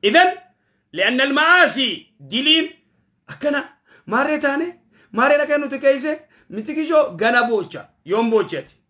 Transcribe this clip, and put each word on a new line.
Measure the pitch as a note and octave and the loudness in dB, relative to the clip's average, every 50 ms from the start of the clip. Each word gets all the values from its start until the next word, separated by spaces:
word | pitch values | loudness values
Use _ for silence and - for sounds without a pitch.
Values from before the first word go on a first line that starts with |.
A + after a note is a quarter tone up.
| - | 0
Idan, | G3+ G#3+ E4 F4+ F#4 F4+ - - _ _ _ _ _ _ _ _ _ - | 4 4 4 4 4 0 -4 -16 _ _ _ _ _ _ _ _ _ -6
li'anna | E3 F#3+ G#3 B3 B3+ C4+ | -2 -2 0 0 0 0
al-ma'aasi, | C#4+ C#4 D4 D#4 E4 F4 F#4 E4+ C4+ - C4 C4 A#3 F3+ - - _ _ _ C#3+ C3+ | 0 0 0 4 4 6 4 4 2 2 -2 -2 -4 -4 -8 -14 _ _ _ -18 -8
diliin, | E3+ A#3+ C#4 D4+ D#4 D#4+ E4+ - - _ _ _ _ _ _ _ _ _ _ - | -6 -2 2 2 2 2 2 -4 -8 _ _ _ _ _ _ _ _ _ _ -20
akkana, | - - - D4 C#4+ C#4+ - - _ _ _ _ _ _ _ | -18 -6 -4 -4 -2 -4 -6 -8 _ _ _ _ _ _ _
maarree | - G#3 B3 C#4 D4+ D4+ D4 | -4 -2 0 0 0 -2 0
taane, | D4 C#4 C#4 C#4+ E4 F4 - _ _ _ _ _ _ _ | 0 -2 -2 -2 -4 -6 -8 _ _ _ _ _ _ _
maarree | - G#3 B3 C#4+ D4 D4 | -2 0 2 2 4 2
dhaqee | D4 C#4+ D4 D4 | 2 0 0 -2
nuti | D4 C4+ C4+ C4 | -2 -4 -8 0
keeyse, | C#4+ C4+ C4+ C4+ B3+ D#4 D4+ D4+ - _ _ _ _ _ | 2 2 2 2 0 -4 -6 -6 -8 _ _ _ _ _
miti | - G#3 G#3+ D4+ D4+ | -12 -12 -10 -8 -6
kishoo | D#4 D#4 D4+ E4 D4+ D4 - F3+ D#3+ | -6 -4 0 2 2 2 0 -2 -2
gana | G#3 A3+ A#3 A#3+ A#3+ | -2 0 2 2 0
boocha, | A#3 A#3 G#3 F3+ C#3+ - - - _ _ _ _ | 0 -2 -4 -4 -6 -12 -18 -18 _ _ _ _
yoon | D#3 F#3 A3 A#3 A#3 | -4 -2 -2 0 0
boocheeti. | A3 G#3+ F#3 E3+ E3 C#3+ B2 - _ _ _ | 0 0 0 -2 -6 -10 -10 -12 _ _ _